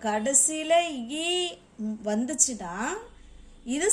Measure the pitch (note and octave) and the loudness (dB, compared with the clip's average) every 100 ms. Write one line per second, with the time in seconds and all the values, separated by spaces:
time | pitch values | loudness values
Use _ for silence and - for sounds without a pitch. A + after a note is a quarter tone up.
0 | A3 G#3+ A#3+ C#4 - D#4 D#4 E4+ E4+ C4+ | -2 0 2 4 4 0 2 2 2 -4
1 | A#3 D4+ E4+ F4+ F4 - - - G#3+ G#3+ | -6 -4 -2 0 -2 -6 -18 -8 -8 -4
2 | G#3 G#3+ B3 C#4+ - G#3+ F3+ F#3 C4+ G#4 | -2 0 0 2 0 0 -8 -4 -4 -4
3 | A#4 - - - - - A#3 C#4+ G4 | -10 -20 -20 -20 -20 -14 -4 0 4